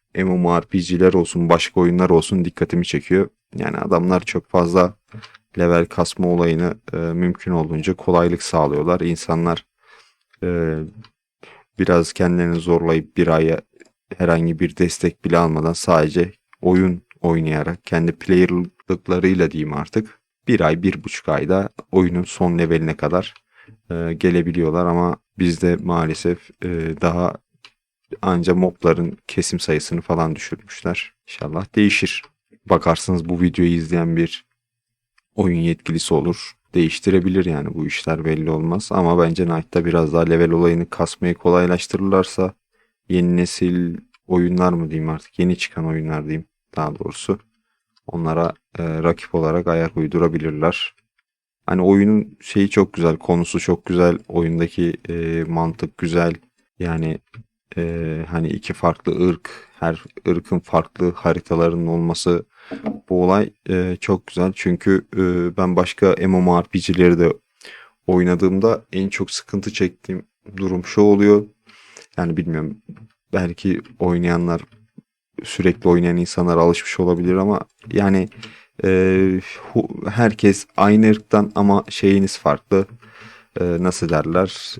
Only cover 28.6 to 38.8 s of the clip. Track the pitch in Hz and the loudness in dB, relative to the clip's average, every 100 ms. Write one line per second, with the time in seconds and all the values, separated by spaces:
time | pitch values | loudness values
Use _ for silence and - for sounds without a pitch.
28.6 | 90 - 87 80 85 - - - 85 90 | 0 0 0 0 -2 -8 -8 -6 -4 -6
29.6 | - 78 - 85 - 82 80 78 - - | -2 -4 -2 -8 -4 -2 -2 -4 -10 -14
30.6 | - - 85 87 - _ _ - 73 80 | -14 -10 -8 -8 -10 _ _ -12 -8 -8
31.6 | 98 110 104 - 98 - - _ _ _ | -4 2 2 2 -2 -6 -12 _ _ _
32.6 | - 131 170 82 - 90 82 87 90 80 | 0 2 2 0 -2 -4 -2 0 0 2
33.6 | 87 85 80 85 85 82 85 - - _ | 2 2 0 -2 0 0 -2 -4 -18 _
34.6 | _ _ _ _ _ _ _ - 95 85 | _ _ _ _ _ _ _ -2 0 2
35.6 | 85 82 - 82 - 78 78 - - - | 0 -2 -4 -6 -2 0 0 -4 -10 -20
36.6 | _ 90 82 - - 95 92 92 90 76 | _ 0 0 0 2 2 2 0 0 -2
37.6 | 76 80 76 - - 80 80 78 78 78 | -6 -6 -6 -6 -4 -4 -2 -2 -2 -2
38.6 | 82 92 | -2 -4